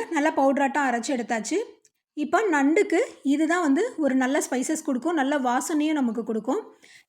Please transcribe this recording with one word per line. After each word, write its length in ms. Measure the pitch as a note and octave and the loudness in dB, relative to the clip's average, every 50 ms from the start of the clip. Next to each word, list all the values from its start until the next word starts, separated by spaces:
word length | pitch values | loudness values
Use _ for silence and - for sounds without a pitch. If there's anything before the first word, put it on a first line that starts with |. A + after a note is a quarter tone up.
| A4+ - | -2 -2
நல்லா 200 | E4 D4 D4 D#4+ D#4+ | -2 0 0 0 2
பவுடராட்டம் 520 | D#4 C4+ C4+ C#4 C#4 C#4 C4+ C4 D4+ C#4+ | 2 2 4 4 2 2 0 0 0 0
அரைச்சு 240 | C4 A#3 A#3 A3+ - C#4+ | 0 0 -2 -2 -4 -4
எடுத்தாச்சு. 440 | A#3+ A#3 - A#3+ A3 G#3 - D4+ G4 A#4+ - - _ _ _ _ _ _ _ _ | -4 -2 -4 -4 -4 -2 -2 -2 -4 -4 -6 -10 _ _ _ _ _ _ _ _
இப்போ 220 | D4+ D4 - - F4+ A4+ G4 | -8 -2 0 0 2 2 2
நண்டுக்கு 480 | D#4 C#4+ C4+ C#4+ D#4+ G#4 G4 - E4 F4+ C5 - - - - | 2 4 4 4 4 4 2 2 2 0 0 -2 -6 -4 -2
இதுதான் 380 | C4+ C#4+ C#4+ D#4+ D4 E4+ F4+ | 0 0 2 2 2 2 2
வந்து 220 | F4 C#4+ C4+ D4+ A4 B4+ C5 | 2 2 2 2 0 -2 -2
ஒரு 180 | - D4+ C4+ C4 | -2 0 0 2
நல்ல 240 | C4 B3+ B3+ C#4 D#4+ | 2 2 2 0 0
ஸ்பைசஸ் 460 | D#4+ - - B3 C4 - D#4+ D#4 - | -2 -2 -4 -4 -2 -2 -4 -4 -4
கொடுக்கும், 340 | - C4+ A#3+ - D#4+ F4 D#4 | -4 -4 -2 -2 -2 0 0
நல்ல 160 | C4 C4+ D4+ D4 | 0 0 0 0
வாசனையும் 600 | B3+ B3 A#3+ B3+ B3+ - E4+ D4 D4 D#4 D#4 D4 | 0 0 0 -2 -2 -2 0 0 0 0 0 0
நமக்கு 240 | C4 A#3 G#3+ A#3 G#3+ | 0 0 -2 -4 -4
கொடுக்கும். 380 | - A3 A3 A3 - D4 A4 G#4+ - - _ - - - - _ | -4 -4 -4 -2 -2 -4 -4 -6 -8 -16 _ -20 -20 -20 -20 _